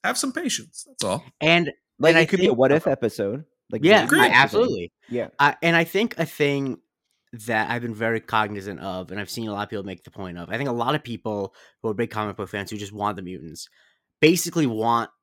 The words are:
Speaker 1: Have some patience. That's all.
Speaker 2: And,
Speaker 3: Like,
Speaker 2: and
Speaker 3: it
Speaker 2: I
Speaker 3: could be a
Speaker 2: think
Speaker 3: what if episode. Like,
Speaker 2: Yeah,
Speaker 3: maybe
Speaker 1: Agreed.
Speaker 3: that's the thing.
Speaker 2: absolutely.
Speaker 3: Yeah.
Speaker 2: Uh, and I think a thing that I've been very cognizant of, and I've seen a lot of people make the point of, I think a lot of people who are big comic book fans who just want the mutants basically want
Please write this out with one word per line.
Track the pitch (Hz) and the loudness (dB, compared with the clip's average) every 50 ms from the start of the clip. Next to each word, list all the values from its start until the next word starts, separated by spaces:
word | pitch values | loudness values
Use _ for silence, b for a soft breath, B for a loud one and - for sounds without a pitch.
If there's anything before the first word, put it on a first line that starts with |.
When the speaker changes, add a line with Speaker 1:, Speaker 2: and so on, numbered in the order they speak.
| - | -2
Speaker 1:
Have | 196 254 | -4 -2
some | - - 277 254 | -2 -4 -4 -4
patience. | 311 359 262 - - 113 - _ - - | -4 -4 -4 -4 -4 -8 -12 _ -20 -20
That's | _ 262 - - | _ _ -6 -4
all. | 98 92 98 - - _ _ | -2 -2 -4 -6 -12 _ _
Speaker 2:
And, | 147 156 170 175 175 147 - _ _ _ _ _ | 2 4 4 4 2 0 -6 _ _ _ _ _
Speaker 3:
Like, | 143 160 | 4 6
Speaker 2:
and | 160 165 | 8 6
Speaker 3:
it | 165 | 6
Speaker 2:
I | |
Speaker 3:
could | 156 - 180 | 4 2 2
be | 185 | 4
a | 190 | 2
Speaker 2:
think | 131 113 | 4 4
Speaker 3:
what | 170 131 139 | 4 4 4
if | 160 - | 2 2
episode. | 170 135 - - - - - 104 98 110 139 156 _ _ _ _ _ | 0 -2 0 -2 -4 -2 -2 -4 -4 -4 -8 -12 _ _ _ _ _
Like, | - 113 135 | -8 0 4
Speaker 2:
Yeah, | 165 214 208 - | 6 6 6 6
Speaker 3:
maybe | |
Speaker 1:
Agreed. | - - - | 4 4 6
Speaker 3:
that's | 123 120 | 6 6
the | - | 8
thing. | 123 139 | 6 6
Speaker 2:
absolutely. | 135 - 208 240 254 143 98 87 85 _ _ _ _ | 6 4 2 2 2 0 -4 -8 -12 _ _ _ _
Speaker 3:
Yeah. | 120 120 110 - _ - | -6 -6 -6 -6 _ 2
Speaker 2:
Uh, | 143 147 139 - - | 2 2 2 2 0
and | 170 170 | 2 4
I | 165 170 | 4 2
think | 170 - 190 226 233 - - | 2 0 -2 -2 -2 -2 -4
a | 165 | -4
thing | 151 - - 151 143 143 139 139 135 127 - _ _ _ _ _ _ _ _ _ _ - | -4 0 0 0 0 2 0 -2 -4 -6 -8 _ _ _ _ _ _ _ _ _ _ -18
that | 117 104 117 113 110 107 - | -14 -6 -2 0 0 0 0
I've | 117 120 120 | -2 -4 -4
been | 117 113 | -6 -6
very | 104 113 113 117 113 | -4 -2 -2 -2 -2
cognizant | - - - 110 107 104 104 101 95 101 98 71 | -4 -2 0 0 0 0 -4 -8 -8 -10 -10 -8
of, | 80 98 92 92 92 - | -8 -8 -8 -8 -10 -10
and | 95 104 | -10 -10
I've | 101 - | -10 -10
seen | - 120 113 110 | -8 -8 -8 -6
a | 104 | -6
lot | 101 104 | -6 -6
of | 104 | -6
people | - 104 95 | -6 -10 -8
make | 98 95 87 _ | -8 -12 -14 _
the | - | -20
point | _ - 98 92 87 87 | _ -14 -12 -12 -12 -12
of, | 85 85 | -12 -10
I | 95 117 | -8 -6
think | 143 139 | -4 -4
a | 120 | -4
lot | 120 117 123 147 | -4 -2 -2 -2
of | 147 - | -4 -4
people | - 117 104 _ 117 107 104 98 95 b b b b b b - | -8 -12 -10 _ -6 -6 -6 -6 -8 b b b b b b -6
who | 113 | -6
are | 104 | -4
big | 95 117 107 | -2 -4 -4
comic | - 110 107 104 95 | -4 -6 -6 -6 -6
book | - 104 92 | -8 -10 -8
fans | - 104 98 - | -6 -8 -8 -8
who | 110 | -8
just | 104 104 95 107 | -10 -10 -10 -8
want | 104 101 104 101 | -4 -4 -4 -4
the | 90 95 | -4 -10
mutants | 87 92 82 71 82 76 - - - _ _ _ _ _ _ _ _ _ _ | -12 -12 -12 -14 -14 -16 -16 -18 -20 _ _ _ _ _ _ _ _ _ _
basically | - 156 175 175 - 175 - 170 151 | 4 4 4 4 0 -4 -2 0 0
want | 127 113 107 110 113 117 117 113 - _ _ | 0 0 0 2 2 2 2 0 -2 _ _